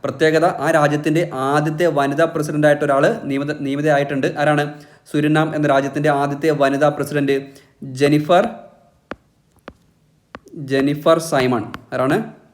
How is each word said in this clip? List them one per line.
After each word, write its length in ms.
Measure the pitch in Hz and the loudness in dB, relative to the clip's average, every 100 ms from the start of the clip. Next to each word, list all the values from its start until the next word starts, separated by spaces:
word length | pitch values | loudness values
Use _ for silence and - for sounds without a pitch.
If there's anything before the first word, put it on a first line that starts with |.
പ്രത്യേകത, 420 | 135 127 160 156 170 175 | -6 0 2 4 2 0
ആ 40 | 147 165 | 0 2
രാജ്യത്തിൻ്റെ 440 | 147 147 160 156 131 127 135 | 2 0 0 -2 -2 -4 0
ആദ്യത്തെ 380 | 147 151 156 175 143 | 0 0 0 0 2
വനിതാ 260 | 139 143 160 | -2 0 0
പ്രസിഡന്റായിട്ട് 500 | 156 151 151 151 147 147 | 0 -4 2 2 2 2
ഒരാൾ 180 | 139 156 226 143 | 2 2 0 -4
നിയമിത-, 280 | 135 143 147 139 | -4 -4 -6 -4
നിയമിതയായിട്ടുണ്ട്. 600 | 139 151 143 143 139 147 165 | -2 2 2 0 -2 -2 0
ആരാണ് 240 | 147 147 147 - - - _ | 0 2 -2 -8 -20 -20 _
സുരിനാം 380 | 151 151 156 156 156 | -2 2 2 0 0
എന്ന 100 | 147 | 2
രാജ്യത്തിൻ്റെ 380 | 139 139 147 147 139 | 2 0 -2 0 0
ആദ്യത്തെ 300 | 143 143 160 147 | -2 -2 -2 2
വനിതാ 260 | 139 139 147 147 | 0 2 0 0
പ്രസിഡന്റ്? 400 | 143 147 139 139 135 - _ _ 135 127 | -6 -4 -2 -2 -4 -20 _ _ -14 0
ജെനിഫർ, 460 | 143 147 151 180 226 - - _ _ _ _ - _ _ _ _ - _ _ _ _ _ _ - - - 135 | 2 2 4 2 2 -6 -20 _ _ _ _ -18 _ _ _ _ -20 _ _ _ _ _ _ -20 -20 -16 -4
ജെനിഫർ 480 | 135 139 147 165 165 160 | 0 0 0 2 2 2
സൈമൺ. 320 | 143 127 120 - - - | -2 0 -2 -4 -14 -10
ആരാണ്? 220 | 131 131 175 226 - _ | -4 0 0 -2 -14 _